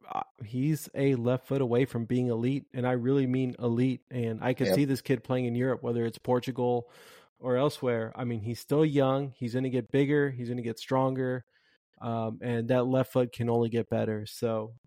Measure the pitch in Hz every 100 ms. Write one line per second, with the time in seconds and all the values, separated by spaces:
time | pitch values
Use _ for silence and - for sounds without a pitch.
0 | - - - - 104 123 143 151 - -
1 | 139 127 117 127 - 135 127 120 135 117
2 | 113 123 123 113 123 139 - 127 123 127
3 | 120 139 127 127 127 - 120 117 131 127
4 | - 127 113 110 123 127 139 165 143 131
5 | - 127 - 127 123 120 131 120 120 120
6 | 117 - - 123 135 123 123 120 120 -
7 | - - - _ 127 123 143 - 127 117
8 | 113 113 123 117 107 117 - 143 156 139
9 | 131 135 139 - 117 127 131 123 110 135
10 | 139 147 143 123 120 123 117 113 - 135
11 | 131 131 127 127 - _ _ _ _ -
12 | 117 113 110 110 120 120 117 127 123 131
13 | 131 131 123 - 117 117 117 113 107 113
14 | 110 107 104 - 120 110 110 117